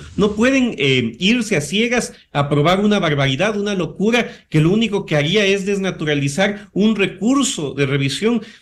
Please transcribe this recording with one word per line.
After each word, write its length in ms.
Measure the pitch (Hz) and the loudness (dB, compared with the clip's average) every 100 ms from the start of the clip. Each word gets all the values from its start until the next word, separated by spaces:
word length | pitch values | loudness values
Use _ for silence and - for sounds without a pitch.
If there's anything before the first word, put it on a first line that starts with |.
| - - | -8 0
No 180 | 208 208 | 0 2
pueden, 400 | 247 269 247 - | 2 2 0 0
eh, 380 | 139 131 113 - | 0 0 0 -2
irse 400 | 185 247 - 170 | 0 0 0 -2
a 40 | |
ciegas 520 | 139 196 233 240 - - _ | -2 -2 0 -2 -4 -10 _
a 100 | 147 | -4
aprobar 380 | 143 147 151 190 | 0 2 2 2
una 200 | 208 202 | 2 2
barbaridad, 600 | 170 143 135 135 202 208 | 2 0 0 0 -2 -2
una 140 | 202 | -4
locura, 560 | 196 160 - 202 240 226 - _ | -2 -4 -2 0 0 -2 -8 _
que 100 | 156 | 2
lo 80 | 160 | 2
único 380 | 214 233 202 - | 2 0 -2 -2
que 80 | 151 | 0
haría 280 | 143 208 | 2 2
es 220 | 196 196 190 | 2 0 0
desnaturalizar 1040 | 202 190 - 156 143 139 143 208 208 - | -2 -2 -4 -2 0 -2 0 -2 -2 -6
un 220 | 175 214 202 | 0 2 2
recurso 800 | 190 - 214 277 262 - 139 | -2 -2 0 0 0 -2 -6
de 140 | 131 135 | -2 -2
revisión, 560 | 139 135 - 214 233 - - | 0 -2 -2 0 -2 -4 -16